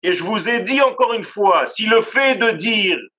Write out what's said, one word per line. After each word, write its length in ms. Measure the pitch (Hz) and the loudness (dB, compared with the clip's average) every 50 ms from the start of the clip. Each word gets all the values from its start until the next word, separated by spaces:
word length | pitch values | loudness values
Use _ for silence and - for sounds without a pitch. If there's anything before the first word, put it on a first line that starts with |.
| - | -2
Et 100 | 175 175 | -2 -2
je 120 | 175 170 | -2 -2
vous 240 | 180 220 214 165 220 | -4 -4 -4 -2 -2
ai 120 | 240 233 | -2 -2
dit 220 | 190 202 262 269 277 | -2 -2 0 2 2
encore 300 | 262 254 247 254 233 233 | 2 2 2 0 0 0
une 100 | 226 185 | -4 -6
fois, 420 | - - 208 208 196 180 160 135 123 | -8 -6 0 2 2 4 2 0 -2
si 180 | - - 220 | -4 -4 -2
le 160 | 220 226 226 220 | 2 4 2 2
fait 320 | - - 254 269 269 262 | 2 -2 0 2 2 2
de 140 | - 233 226 | 2 0 0
dire 480 | 220 160 160 226 226 214 196 190 170 151 - - _ | 0 0 -2 -2 0 0 0 0 -2 -2 -4 -14 _